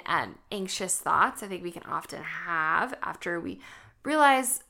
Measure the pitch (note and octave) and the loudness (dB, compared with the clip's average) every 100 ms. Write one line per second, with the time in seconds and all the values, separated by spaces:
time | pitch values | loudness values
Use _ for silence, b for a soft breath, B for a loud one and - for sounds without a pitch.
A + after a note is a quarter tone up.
0 | - E3 G#2+ - - G3+ F#3 - F#3 - | -2 -2 -2 -8 -8 -6 -4 -4 -2 -2
1 | - D#3 A#3 C4+ G3+ F#3 F3 - - D#3+ | 2 4 4 0 -8 -8 -8 -10 -6 -6
2 | - - F3+ - F3 E3 D#3 E3 C4 - | -6 -10 -8 -8 -2 0 2 2 2 -2
3 | - - - E3+ E3 - B B B B | -8 -6 -4 -4 -4 -10 B B B B
4 | - D4+ C#4+ C4 B3 - | 0 6 8 6 2 -2